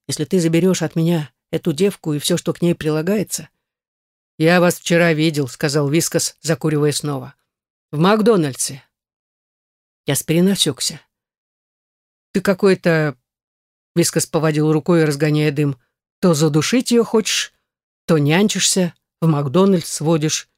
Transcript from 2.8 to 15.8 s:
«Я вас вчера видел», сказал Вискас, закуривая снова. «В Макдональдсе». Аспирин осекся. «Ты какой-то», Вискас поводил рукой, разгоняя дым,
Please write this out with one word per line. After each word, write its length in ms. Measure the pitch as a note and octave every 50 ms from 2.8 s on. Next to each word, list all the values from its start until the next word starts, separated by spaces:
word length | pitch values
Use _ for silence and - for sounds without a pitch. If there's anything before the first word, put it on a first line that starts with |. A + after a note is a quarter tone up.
| D3 D#3 D3+ D#3 D#3+ F#3 G#3+ G#3+ E3 - - - D3+ - _ _ _ _ _ _ _ _ _ _ _ _ _ _ _ _ _ -
«Я 220 | D#3 E3 F3+ F3+
вас 180 | F3 F3 - -
вчера 360 | - - E3+ E3+ F3 E3+ D#3+
видел», 340 | D3+ D#3 E3 D3 D3 C#3 B2
сказал 400 | - - E3 D3 C#3 D3+ C#3+ C#3
Вискас, 480 | D3+ E3+ - - - D#3+ - - - _
закуривая 500 | - D3+ D#3+ - - D#3 D3+ C#3+ D3+ D3
снова. 420 | C#3 - D#3 D3 C#3+ C3 B2+ C3 - _ _ _ _ _ _ _ _ _ _ _
«В 80 | D3+ D3
Макдональдсе». 840 | E3+ G3 A3 G#3+ G3+ A#3 A3 F3+ D3+ C#3 B2 - - - C3+ C#3 _ _ _ _ _ _ _ _ _ _ _ _ _ _ _ _ _ _ _ _ _ _ _ _ _
Аспирин 420 | D3 C#3 - - - D#3 E3+ F3+ G3
осекся. 520 | G3 - - D#3 B2+ - - - D#3+ - _ _ _ _ _ _ _ _ _ _ _ _ _ _ _ _ _ _ _ _ _ _ _ _ _ _
«Ты 100 | - G3
какой-то», 720 | - G3+ F#3 - G3+ F#3+ F#3 F#3 - F3 E3 D#3 D3+ D3 B2+ _ _ _ _ _ _ _ _ _ _ _ _ _ _ _ -
Вискас 320 | E3+ D#3 - - E3 -
поводил 460 | - - D3+ D#3 D#3+ D3+ D3+ D3+ D#3
рукой, 320 | D#3 D3+ - - F3 D#3+ D#3
разгоняя 460 | D3+ C#3+ C#3 D3+ D#3 D3 D3+ D3+ D3+
дым, 300 | C#3 D3+ D3 C#3+ C3 -